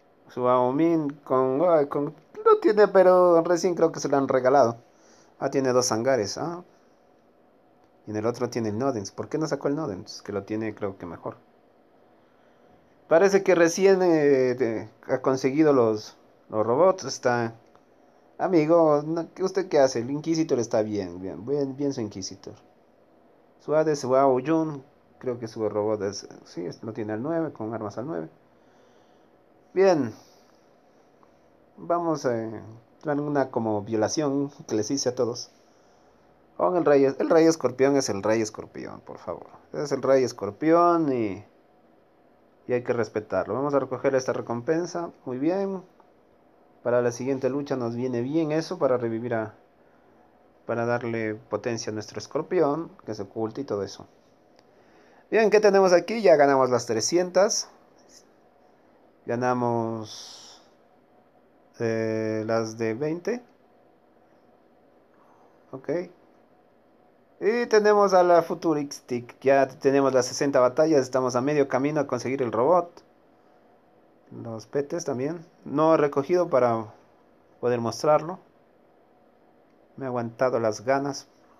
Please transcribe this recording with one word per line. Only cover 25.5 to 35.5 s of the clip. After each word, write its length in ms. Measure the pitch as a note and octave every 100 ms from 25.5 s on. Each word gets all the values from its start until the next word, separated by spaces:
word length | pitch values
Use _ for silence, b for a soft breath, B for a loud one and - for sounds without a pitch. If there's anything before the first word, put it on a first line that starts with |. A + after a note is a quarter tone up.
| A2+ G#2+
robot 340 | G#2 G#2+ G#2+
es, 260 | G2 G2 - -
sí, 220 | - E3+ F3
es, 160 | -
lo 100 | A2+
tiene 220 | A2 G#2+
al 80 | G#2+
nueve, 300 | C#3 E3 D#3
con 200 | - A2
armas 240 | A2 G#2 A2+
al 100 | C#3
nueve. 220 | E3+ D#3+ - _ b b b b b b b b _ _ _ _
Bien. 420 | F3+ F#3+ E3 A#2 b b b b b b _ _ _ _ _ _ _ _ _ _ -
Vamos 480 | E3 F3 E3+ D3 C3+
a 40 | A#2 A2+ G#2+ G2+ A2+ _ _
dar 180 | D3 C#3+
una 300 | D3 C#3+ C3
como 320 | B2 A2+ G#2+
violación 680 | G2 A2 G#2+ - D3 C#3 C#3 - -
que 80 | A2
les 140 | -
hice 180 | C#3 B2+
a 60 |
todos. 360 | B2 A#2 A#2+ -